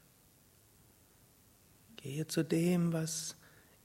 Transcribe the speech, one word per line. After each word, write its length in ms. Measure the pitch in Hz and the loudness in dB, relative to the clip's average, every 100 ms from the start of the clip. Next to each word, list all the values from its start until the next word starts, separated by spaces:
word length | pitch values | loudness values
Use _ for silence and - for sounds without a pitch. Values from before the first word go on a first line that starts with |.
| _ _ _ _ _ _ _ _ _ _ _ _ _ _ _ _ _ _ - 113 | _ _ _ _ _ _ _ _ _ _ _ _ _ _ _ _ _ _ -20 -14
Gehe 300 | 131 143 156 | -8 -6 -4
zu 160 | - | -2
dem, 500 | 156 165 175 180 170 | 0 2 4 4 2
was 440 | 165 160 - - - - - - - | 0 -2 -6 -8 -12 -20 -20 -20 -20